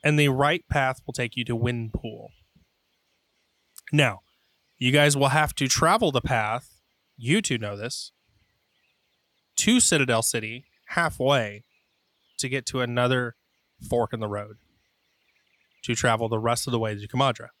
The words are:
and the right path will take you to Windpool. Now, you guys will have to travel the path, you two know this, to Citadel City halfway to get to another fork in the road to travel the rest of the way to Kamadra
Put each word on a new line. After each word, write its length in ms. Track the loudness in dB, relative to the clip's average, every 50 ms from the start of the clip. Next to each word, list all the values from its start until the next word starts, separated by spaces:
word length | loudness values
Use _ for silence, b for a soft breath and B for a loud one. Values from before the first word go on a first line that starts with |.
and 160 | 2 2 4 4
the 100 | 4 4
right 380 | 4 4 2 2 2 0 -4 _
path 320 | 0 0 2 0 -2 -4 _
will 60 | -10
take 240 | -6 -4 -6 -4 -4
you 80 | -6 -4
to 100 | -4 -2
Windpool. 760 | -2 0 -2 -2 -4 -6 -6 -6 -8 -8 -8 -12 -12 -16 -20 _ _ _ _ _ _ _ _ _ _ _ _ _ _ _ _ _ _ _ _ _ _ _ _ _ _ _ _ _ -20 _ -2
Now, 280 | 2 4 4 2 2 -4 _ _ _ _ _ _ _ _ _ _ _ _
you 120 | 0 4
guys 280 | 6 6 6 6 4 4
will 100 | 2 4
have 260 | 4 2 2 0 -2
to 120 | -4 -2 0
travel 440 | 0 2 4 4 4 4 2 2
the 100 | 0 0
path, 580 | -2 0 -2 0 0 -2 -4 -6 -8 -12 _ _ _ _ _ _ _ _ _ -12
you 240 | -2 0 0 0
two 160 | 0 -2 -4 -4
know 180 | -4 -6 -8
this, 340 | -8 -10 -10 -10 -10 -12 -14 _ _ _ _ _ _ _ _ _ _ _ _ _ _ _ _ _ _ _ _ _ _ _ _ _ _ _ _ _
to 240 | -2 2 4 4 4
Citadel 420 | 4 4 4 2 2 2 2 2
City 420 | 2 0 -2 -4 -4 -6 -12 -12 -16 _ _ _ _ -6
halfway 760 | -2 -2 -2 -2 -2 0 2 2 2 2 2 -2 -8 -14 -20 _ _ _ _ _ _ _ _ _ _ _ _ _ _
to 140 | -8 -6 -4
get 160 | -4 -6 -6
to 160 | -6 -4 -4
another 520 | -4 -2 0 0 2 2 2 0 -2 -4 -8 _ _ _ _ _ _ _ _ _ -8 -4
fork 240 | -2 -2 0 -2
in 80 | -4 -8
the 80 | -6 -6
road 280 | -6 -8 -10 -12 -16 _ _ _ _ _ _ _ _ _ _ _ _ _ _ _ _ _ _ _ _ _ _ _ _ _
to 120 | -6 -6 -4
travel 340 | 0 2 2 2 2 0 -2
the 100 | -2 -2
rest 280 | 0 0 -2 -2 -2
of 40 | -2
the 80 | -2 -2
way 160 | -2 -2 -4
to 140 | -8 -10 -8
Kamadra 400 | -2 0 0 0 0 -4 -10 -20 _ _